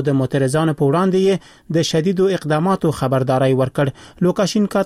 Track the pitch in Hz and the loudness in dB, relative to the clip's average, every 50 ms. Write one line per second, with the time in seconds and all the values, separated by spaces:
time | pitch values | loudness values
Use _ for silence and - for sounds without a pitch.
0 | 135 147 135 135 131 127 - 139 135 131 139 156 160 160 147 - 151 139 143 170 | 0 0 0 0 0 0 0 0 0 0 0 0 0 0 0 0 0 0 2 2
1 | 190 190 180 185 190 190 196 - - - - - _ - 151 170 156 - - 165 | 0 2 2 2 2 2 0 0 -4 -10 -20 -20 _ -4 -2 -2 0 0 0 -2
2 | 151 196 185 180 185 196 185 165 - 147 151 156 170 190 190 - - 160 - - | 0 0 0 0 0 0 0 -2 -2 -2 -2 0 0 0 0 0 0 -2 -2 -2
3 | 139 127 135 131 127 131 131 131 135 131 131 127 131 123 - - 143 135 - - | -2 0 0 0 0 0 0 2 2 2 2 2 0 -2 -2 -2 -2 -2 -4 -8
4 | - - - - 175 180 175 - 196 175 - 214 202 190 - 202 196 | -16 -14 -6 -2 0 0 0 0 -2 -2 0 0 -2 0 0 -2 -2